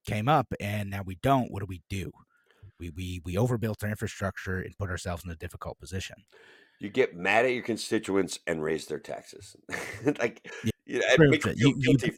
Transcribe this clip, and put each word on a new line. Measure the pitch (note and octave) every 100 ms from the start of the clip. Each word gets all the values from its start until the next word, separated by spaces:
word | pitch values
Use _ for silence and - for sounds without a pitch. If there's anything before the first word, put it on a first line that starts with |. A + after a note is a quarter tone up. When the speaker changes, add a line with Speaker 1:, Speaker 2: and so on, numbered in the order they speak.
| -
Speaker 1:
came | A2 A#2
up, | D3+ - -
and | G2+ G#2 G2+
now | G2 F#2
we | F2+
don't. | C3 C3+ A#2
What | G2
do | G2
we | F2+ -
do?" | G2 E2+ - _ _ _ _ G2 -
We, | F2
we, | D#2 F#2 F2+ E2+
we | F2+
overbuilt | A#2+ B2 A2 G#2
our | G#2+
infrastructure | G#2+ G#2+ - F#2+ - - F#2
and | - -
put | G2
ourselves | F2+ F#2+ F2 F2+
in |
a | D#2+
difficult | F2+ - E2+ -
position. | D#2+ F#2 - - _ - - - _ -
Speaker 2:
You | G#2
get | B2 B2 F2
mad | F#2 G#2+ B2+
at |
your | B2
constituents | - G#2+ - A2+ - G2 F2 - -
and | E2
raise | D#2 D#2 C#2+
their | D2
taxes. | - A#1+ - - - - -
<laughs> | - - - C#3+ -
Like, | A#2 - - -
Speaker 1:
Yeah, | A2 - -
Speaker 2:
you | B2
know, | G2
it | C3+
Speaker 1:
true, | D3
Speaker 2:
makes | D3
Speaker 1:
true. | A2+ -
Speaker 2:
you | C3+
Speaker 1:
You, |
Speaker 2:
feel | C#3 B2+
Speaker 1:
you, | C#3
Speaker 2:
guilty | A#2+